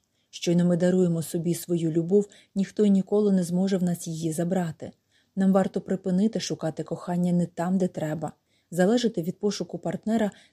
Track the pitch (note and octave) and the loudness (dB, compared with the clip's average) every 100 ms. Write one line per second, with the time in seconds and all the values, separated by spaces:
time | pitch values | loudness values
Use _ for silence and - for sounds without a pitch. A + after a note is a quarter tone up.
0 | _ _ _ - - F3 F3 F3 F3+ F#3 | _ _ _ -6 2 4 4 4 4 4
1 | F3+ E3 D#3 F3 E3 E3 - E3+ E3 D#3+ | 2 0 -4 -4 -2 -4 -2 -2 0 0
2 | E3 G3+ G3+ - _ G3 F#3+ - G#3 G3 | 2 2 2 -10 _ -4 -4 2 4 4
3 | F#3 G#3 G#3 F#3+ E3+ F3 F#3+ G3 F3 F3 | 2 0 4 2 2 0 0 0 0 -2
4 | - D#3+ D#3+ D#3 E3+ F#3 E3+ - - - | -6 -6 -6 -4 -2 -2 -4 -8 -16 -18
5 | _ _ _ - F#3 F#3+ F#3+ G3 - F#3 | _ _ _ 0 4 4 2 -2 -4 -4
6 | F#3+ F3+ A3 G3 - D3+ D#3+ D#3 D3+ E3 | 0 2 2 0 -6 -4 -4 -6 -8 -8
7 | - F3 F3 F3 E3+ - E3+ F#3+ F3+ F3 | -4 -2 2 2 0 -4 -2 0 0 -2
8 | D#3 D#3+ D#3 - _ _ _ E3 F3+ A#3+ | -6 -4 -8 -12 _ _ _ 0 2 4
9 | A#3+ G3+ E3+ - G#3 G3 F3 F3 E3+ F3 | 0 -2 -6 -4 -4 -4 -8 -8 -6 -6
10 | G#3+ A3 G#3 - _ | -2 -2 -2 -4 _